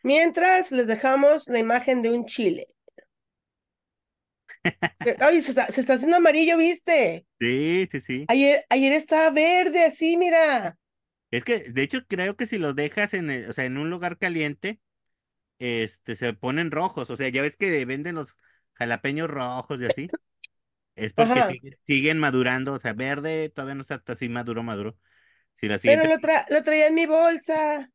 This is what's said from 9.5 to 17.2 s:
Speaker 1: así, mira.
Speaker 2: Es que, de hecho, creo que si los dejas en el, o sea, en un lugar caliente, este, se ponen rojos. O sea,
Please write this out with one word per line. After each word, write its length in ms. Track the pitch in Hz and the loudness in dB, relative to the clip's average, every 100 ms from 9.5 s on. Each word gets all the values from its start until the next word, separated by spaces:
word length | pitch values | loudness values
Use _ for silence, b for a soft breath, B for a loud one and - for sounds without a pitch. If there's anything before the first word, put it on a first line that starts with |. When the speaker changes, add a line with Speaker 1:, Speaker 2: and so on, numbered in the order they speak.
| 359 370 330 | 4 2 2
Speaker 1:
así, 320 | 320 - 320 339 | 2 2 0 2
mira. 580 | 359 330 311 254 185 - _ _ _ _ _ | 2 4 4 0 -4 -12 _ _ _ _ _
Speaker 2:
Es 120 | 120 | -6
que, 140 | 120 233 123 | -2 -4 -2
de 120 | 120 | -4
hecho, 220 | 143 262 - | -2 -4 -6
creo 280 | 185 185 | -4 -4
que 100 | 202 226 | -4 -6
si 100 | 214 | -4
los 180 | 151 | -4
dejas 380 | 139 147 - 208 | -2 -4 -2 -4
en 160 | 196 160 | -4 -6
el, 200 | 131 107 | -6 -8
o 40 | |
sea, 120 | 127 | -6
en 120 | 127 131 | -6 -4
un 120 | 160 | -6
lugar 280 | 175 175 170 | -6 -8 -4
caliente, 640 | 185 165 147 143 190 214 _ _ _ _ _ _ _ _ | -4 -2 -4 -6 -10 -10 _ _ _ _ _ _ _ _
este, 560 | 123 117 110 - - | -6 -4 -6 -8 -12
se 180 | 110 120 | -6 -6
ponen 380 | 107 127 147 170 | -4 -6 -4 -4
rojos. 380 | 147 185 - 123 | -4 -4 -6 -10
O 60 | |
sea, 120 | 120 | -6